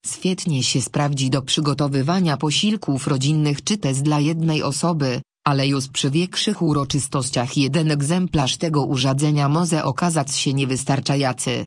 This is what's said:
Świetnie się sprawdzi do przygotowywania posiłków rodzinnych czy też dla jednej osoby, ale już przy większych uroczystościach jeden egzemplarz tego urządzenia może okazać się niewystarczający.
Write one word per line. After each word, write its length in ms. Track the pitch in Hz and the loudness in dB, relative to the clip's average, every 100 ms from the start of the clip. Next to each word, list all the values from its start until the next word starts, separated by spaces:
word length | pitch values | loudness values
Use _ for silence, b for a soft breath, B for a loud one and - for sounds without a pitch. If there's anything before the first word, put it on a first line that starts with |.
| - | -10
Świetnie 560 | - 180 185 - 139 | -4 -2 -2 -2 0
się 180 | 120 135 | 0 0
sprawdzi 500 | 120 - 147 143 135 | -2 -2 0 0 0
do 120 | 135 | 0
przygotowywania 920 | 131 160 147 135 147 139 131 185 175 131 | 0 0 0 0 0 0 0 2 2 2
posiłków 680 | 156 147 208 220 - 135 - | 0 0 0 0 -2 -2 0
rodzinnych 580 | 139 135 156 147 143 | 0 2 2 2 0
czy 120 | - 208 | -2 -2
też 260 | 143 135 | 0 0
dla 180 | 147 151 | 2 2
jednej 420 | 147 165 160 156 | 2 2 0 0
osoby, 580 | - 143 165 165 135 123 - _ | -2 -2 0 0 0 -2 -8 _
ale 240 | - 139 139 | 0 2 2
już 200 | 139 135 | 0 -2
przy 220 | - 143 | -2 0
większych 520 | 147 180 - - 208 | 0 0 -2 -2 0
uroczystościach 920 | 165 143 135 147 - 147 131 - 123 147 | 0 0 0 -2 -2 -4 -2 -2 -2 0
jeden 340 | 135 147 156 | 2 2 2
egzemplarz 680 | 147 139 180 185 156 131 - | 0 0 0 0 0 0 -2
tego 280 | 170 156 | 0 0
urządzenia 640 | 135 135 135 135 151 147 143 | 0 0 2 2 2 2 2
może 360 | 151 175 160 | 2 2 0
okazać 520 | 147 131 175 160 - - | 0 0 0 0 -2 -2
się 180 | 147 | 0
niewystarczający. 1120 | 139 135 131 - 135 120 143 135 123 - 120 | 0 0 -2 0 -2 0 0 0 -2 -4 -4